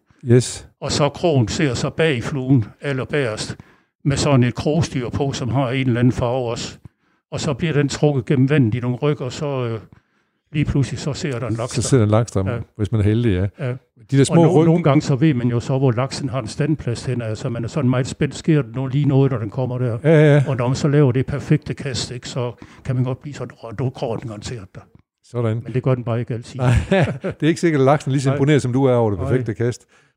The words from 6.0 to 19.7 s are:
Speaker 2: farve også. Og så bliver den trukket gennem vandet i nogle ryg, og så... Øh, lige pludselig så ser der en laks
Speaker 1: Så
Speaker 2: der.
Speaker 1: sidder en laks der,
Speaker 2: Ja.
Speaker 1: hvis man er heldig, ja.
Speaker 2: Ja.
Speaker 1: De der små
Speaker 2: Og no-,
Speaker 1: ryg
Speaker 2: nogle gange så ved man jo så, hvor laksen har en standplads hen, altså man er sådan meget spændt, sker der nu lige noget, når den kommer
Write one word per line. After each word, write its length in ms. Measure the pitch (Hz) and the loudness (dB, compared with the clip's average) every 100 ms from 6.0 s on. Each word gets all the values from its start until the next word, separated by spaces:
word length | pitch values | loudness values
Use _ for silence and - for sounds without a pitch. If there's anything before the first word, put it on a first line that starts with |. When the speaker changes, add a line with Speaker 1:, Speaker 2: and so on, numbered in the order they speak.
| 123 | 2
Speaker 2:
farve 360 | - 120 131 120 | 2 -2 -2 -4
også. 300 | 117 - - - _ _ _ _ | -6 -10 -14 -20 _ _ _ _
Og 80 | 147 | -6
så 140 | 160 | -4
bliver 200 | 123 175 | -2 0
den 160 | 147 143 | 0 0
trukket 360 | - 151 139 - | 2 0 2 0
gennem 240 | 135 135 | 2 4
vandet 260 | 151 113 123 | 4 2 0
i 40 | |
nogle 180 | 123 123 | -4 -2
ryg, 240 | 147 143 | -2 -2
og 100 | 135 | -6
så... 340 | - 147 135 120 | -6 -6 -4 -4
Øh, 140 | 110 - _ _ _ _ _ _ | -6 -10 _ _ _ _ _ _
lige 140 | 151 143 | -4 0
pludselig 340 | 143 131 123 | 0 -2 -4
så 140 | 151 | -6
ser 260 | 123 156 117 | -6 -6 -4
der 80 | 113 | -4
en 60 | 113 | -4
laks 160 | 120 | -4
Speaker 1:
Så 100 | 131 | -4
Speaker 2:
der. 60 | - | 2
Speaker 1:
sidder 160 | 131 | 4
en 60 | 104 | 4
laks 220 | 110 117 | 2 2
der, 200 | 98 95 | -2 -2
Speaker 2:
Ja. 60 | 117 - - | -4 -8 -6
Speaker 1:
hvis 140 | 101 | -2
man 100 | 110 | 2
er 40 | 101 | 2
heldig, 260 | 113 120 | 2 2
ja. 320 | 90 101 - 127 | 2 -2 -4 -6
Speaker 2:
Ja. 60 | 127 _ _ 110 | -8 _ _ 0
Speaker 1:
De 60 | 135 | 2
der 60 | |
små 180 | 131 170 | 4 6
Speaker 2:
Og 40 | 160 | 6
no-, 120 | 165 | 6
Speaker 1:
ryg 60 | 165 | 4
Speaker 2:
nogle 180 | 170 | 4
gange 180 | 160 143 | 4 4
så 140 | 147 127 | 2 2
ved 180 | 160 | 2
man 140 | 123 123 | 2 0
jo 120 | 117 | -2
så, 180 | - 135 | -2 2
hvor 140 | 135 | 2
laksen 380 | 113 135 - 139 | 2 -2 -4 -6
har 100 | 127 | -6
en 80 | 110 | -6
standplads 580 | - 147 151 123 113 - | -4 -2 -2 -4 -6 -4
hen, 160 | 123 | -6
altså 280 | 110 110 131 | -4 -6 -6
man 140 | 117 | -6
er 40 | 120 | -6
sådan 220 | 160 123 | -2 0
meget 180 | 127 127 | 0 -2
spændt, 280 | - 156 - | -2 -4 -2
sker 260 | - 151 | 2 2
der 80 | 113 123 | 0 -6
nu 120 | 131 | -4
lige 180 | 139 143 | 0 2
noget, 240 | 135 135 | 4 2
når 80 | 120 | 0
den 100 | 110 | -6
kommer 280 | 131 127 | -6 -4